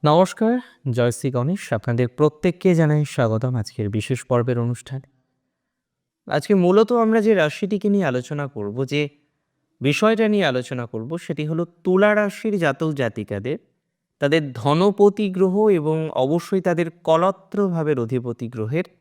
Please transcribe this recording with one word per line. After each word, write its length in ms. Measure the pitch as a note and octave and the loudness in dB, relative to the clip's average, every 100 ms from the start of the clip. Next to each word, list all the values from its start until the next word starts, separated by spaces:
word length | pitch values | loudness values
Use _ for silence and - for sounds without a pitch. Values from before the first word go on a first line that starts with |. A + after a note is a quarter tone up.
| D3 | 4
নমস্কার, 540 | D#3 F#3 - A3 B3 - _ C3+ | 4 4 2 0 0 -4 _ -6
জয় 200 | A#2+ A#2+ | 0 0
শ্রী 200 | A#2 C#3 | 0 -4
গণেশ। 420 | B2+ B2+ G3 - | -2 -2 -4 -4
আপনাদের 340 | A2+ - A#2 B2 | -4 -2 -2 -2
প্রত্যেককে 680 | - D3+ - F#3 E3+ F#3+ E3 | 2 0 2 -4 0 2 4
জানাই 300 | D#3+ D3+ D3 | 4 2 0
স্বাগতম 500 | - A#2 A2 B2+ B2 | 0 0 0 -2 -4
আজকের 340 | G#2 - G#2 | -6 -4 -4
বিশেষ 340 | G#2+ G#2 B2+ | -2 -2 -6
পর্বের 360 | - B2 A#2+ A#2+ | -2 -2 0 -2
অনুষ্ঠানে। 480 | A#2+ B2 - C3+ C3 _ _ _ _ _ _ _ _ _ _ _ - | -2 -6 -10 -14 -14 _ _ _ _ _ _ _ _ _ _ _ -4
আজকে 240 | D3+ - G3+ | -4 2 2
মূলত 380 | F3 G3 A3 | 4 4 4
আমরা 280 | A#3+ A3+ A3+ | 2 2 2
যে 140 | G#3+ G3+ | 4 4
রাশিটিকে 540 | D3+ - G3 G3+ G#3 | 2 0 -4 -2 0
নিয়ে 160 | G3+ E3+ | 0 2
আলোচনা 420 | B2+ B2 D3 C#3+ | -2 -4 -6 -6
করব, 380 | A2+ G2+ A2+ C3+ | -6 -8 -4 -2
যে 240 | C#3+ D3 _ _ _ _ _ _ _ | -2 -4 _ _ _ _ _ _ _
বিষয়টা 460 | B2+ C#3+ G#3+ A3 A3 | -2 2 2 2 2
নিয়ে 180 | G#3 E3+ | 2 2
আলোচনা 400 | B2+ B2 B2+ A#2 | 0 -4 -8 -8
করব, 320 | A2+ A2+ E3+ | -8 -8 -10
সেটি 280 | - D3+ D3+ | -8 -6 -4
হলো 200 | D#3+ F3 | -4 -6
তুলা 500 | _ - F#3 G#3 G#3 | _ 0 4 4 2
রাশির 440 | G#3 G3 A3+ G3+ | 0 -4 -4 0
জাতক 340 | E3 C3 D#3+ | 0 0 -4
জাতিকাদের, 640 | C#3+ A#2+ G#2+ G#2 G2+ G#2+ D#3 _ _ _ _ _ _ | -2 -4 -4 -8 -6 -6 -8 _ _ _ _ _ _
তাদের 340 | C#3+ D#3+ C#3+ | 0 0 -2
ধনপতি 760 | A#2 B2 D3+ G3 G3+ G3+ G3+ G#3 | -4 0 2 2 4 2 2 -4
গ্রহ 400 | F#3 F#3+ F#3+ G#3+ | 0 0 2 2
এবং 400 | F#3 D3+ D#3+ D#3 | 2 0 -2 -4
অবশ্যই 480 | - C3 E3 - G3 | -2 0 0 -2 -4
তাদের 300 | F#3 E3+ E3 | -2 -2 -4
কলত্রভাবের 1080 | - - D#3+ F#3 F#3+ _ G3 G3 E3+ D3+ C#3 | -6 0 2 2 -2 _ -4 -2 -2 -2 -2
অধিপতি 480 | A#2 B2+ B2 A#2 A#2 | -2 -4 -6 -8 -10
গ্রহের 360 | A2+ A2 D3+ F#3 _ | -8 -6 -4 -6 _